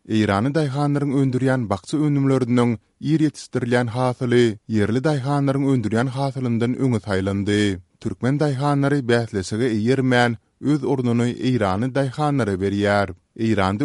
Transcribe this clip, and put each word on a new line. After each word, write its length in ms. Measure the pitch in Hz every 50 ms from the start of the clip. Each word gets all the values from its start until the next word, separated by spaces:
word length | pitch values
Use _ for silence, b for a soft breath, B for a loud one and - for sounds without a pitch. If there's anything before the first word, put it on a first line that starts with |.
| _ -
Eýrany 440 | 110 110 107 101 98 98 113 139 143 165
daýhanlaryň 520 | 151 139 127 143 147 143 143 143 143 143 127 139
öndürýän 480 | 139 135 123 123 131 131 131 131 117 95
bakça 280 | 101 95 - - -
önümleriniň 800 | 147 151 151 143 139 139 135 135 131 127 117 123 123 120 120 117 - _ _ _ -
ýer 200 | - 139 156 156 156
ýetişdirilýän 600 | 147 - - - - - 127 123 120 123 123 123 117
hasyly, 720 | 107 127 127 127 123 - 131 120 120 123 120 117 101 107 _ -
ýerli 320 | 110 107 101 98 110 131 131 156
daýhanlaryň 560 | 151 139 123 139 143 143 139 139 131 139 143 139
öndürýän 360 | 135 127 104 107 107 110 123 135
hasylyndan 680 | 120 135 139 135 123 135 127 120 117 110 117 120 127 - 131
öňe 160 | 131 120 104 -
saýlandy. 760 | 107 98 95 95 98 98 101 101 104 104 104 104 101 95 90 - _ _ -
Türkmen 380 | - - 98 - 113 123 143 143
daýhanlary 600 | 156 147 135 127 143 147 143 139 139 139 143 143 127 117
bählesege 560 | 117 120 117 110 - 98 90 - 107 107 127 127 110
eýermän 600 | 107 104 120 135 135 131 131 123 123 123 120 113 - _ _ _ -
öz 240 | - 131 151 147 135
ornuny 480 | 113 139 131 123 120 117 117 117 120
Eýrany 560 | - - - 127 127 117 104 98 92 101 120 131 123
daýhanlara 580 | 139 139 131 117 147 151 147 143 135 117 101 98 90
berýär. 460 | 95 98 101 101 101 101 101 101 101 92 87 - _ _ -
Eýranda 480 | - 117 113 110 98 95 95 98 107 143